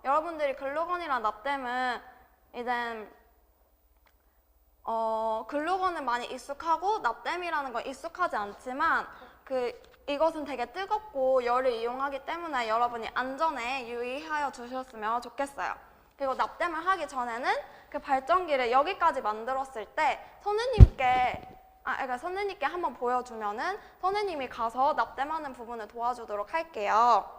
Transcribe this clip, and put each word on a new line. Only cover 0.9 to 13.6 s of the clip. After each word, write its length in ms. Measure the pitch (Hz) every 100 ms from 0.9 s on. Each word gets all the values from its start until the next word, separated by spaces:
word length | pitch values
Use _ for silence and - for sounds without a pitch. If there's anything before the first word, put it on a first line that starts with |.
| 349 330 254
나댐은 800 | 214 - 277 277 247 254 254 226 - - - _ _
이제, 560 | 240 240 240 233 220 208 - _ _ _ _ _ _ _ _ _ _ _ _ _ _ _ _
어, 600 | - 226 226 220 226 220 233
글루건은 560 | 294 311 370 370 330
많이 220 | 262 240 240
익숙하고 720 | 254 - 285 330 320 370 440
나댐이라는 760 | 233 233 254 339 349 311 269
건 120 | 233
익숙하지 520 | - 262 330 349 349 240
않지만 680 | 208 294 254 262 320 254 185 - 247 -
그, 340 | - 262 240 - - - -
이것은 380 | 285 320 311
되게 200 | 285 247 240
뜨겁고 760 | 359 392 427 427 277 262 262
열을 280 | 240 247 262
이용하기 520 | 226 233 254 277 269
때문에 460 | - 330 339 269 226
여러분이 400 | 220 240 233 220
안전에 760 | - 254 269 320 277